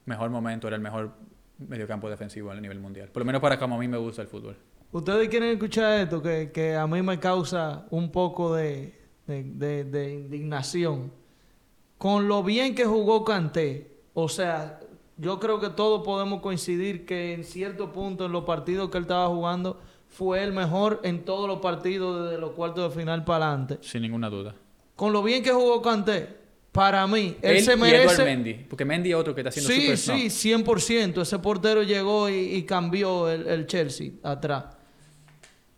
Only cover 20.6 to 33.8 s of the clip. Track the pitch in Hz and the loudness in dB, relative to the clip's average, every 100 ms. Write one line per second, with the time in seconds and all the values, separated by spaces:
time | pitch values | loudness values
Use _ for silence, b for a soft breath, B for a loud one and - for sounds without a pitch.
20.6 | 175 185 214 214 185 170 - 196 202 190 | 0 2 2 2 -2 -2 -4 -2 -2 -2
21.6 | 180 165 180 196 185 175 170 165 156 165 | -2 -2 -2 -2 -2 -2 -4 -4 -6 -4
22.6 | 170 165 175 160 160 165 156 165 156 143 | -4 -2 -2 -2 -2 -2 0 2 2 0
23.6 | 131 139 - 120 113 117 113 101 101 104 | -2 -6 -6 -4 -2 -2 -4 -4 -8 -12
24.6 | _ _ _ - 208 208 208 254 254 247 | _ _ _ -2 0 2 2 2 2 4
25.6 | 247 233 233 220 202 190 - - - _ | 4 4 2 2 2 0 -4 -12 -20 _
26.6 | _ - 196 196 196 220 190 - 190 196 | _ 4 6 6 4 2 0 0 6 6
27.6 | 226 240 233 240 254 175 139 127 113 110 | 8 6 8 10 10 8 4 2 -2 -6
28.6 | - 139 139 170 180 165 156 139 123 143 | -8 -4 -2 0 2 2 0 -2 -4 -2
29.6 | 143 254 285 233 - 269 233 - 214 226 | 2 4 4 2 2 0 0 0 2 4
30.6 | 220 202 - 233 196 170 170 196 196 202 | 4 2 2 2 2 0 -2 -2 0 2
31.6 | 214 214 208 202 196 208 202 190 185 190 | 4 4 4 2 2 2 2 0 -2 -2
32.6 | - 185 170 190 190 180 165 165 170 165 | 0 0 0 0 2 2 0 0 0 -2
33.6 | 156 180 | 0 -2